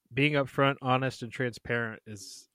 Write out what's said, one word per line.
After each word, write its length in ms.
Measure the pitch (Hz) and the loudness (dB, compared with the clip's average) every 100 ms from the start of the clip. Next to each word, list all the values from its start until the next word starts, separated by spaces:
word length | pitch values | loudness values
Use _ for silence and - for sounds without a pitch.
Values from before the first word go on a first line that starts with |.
| _ | _
being 200 | 117 143 | 0 2
upfront, 440 | 147 135 - 139 139 | 2 0 4 4 4
honest, 400 | 135 127 131 - | 2 2 0 -4
and 100 | 120 | -8
transparent 680 | - 127 110 - 120 117 110 - | -4 -4 -4 -4 -2 -2 -6 -12
is 420 | 104 92 - - | -14 -14 -18 -20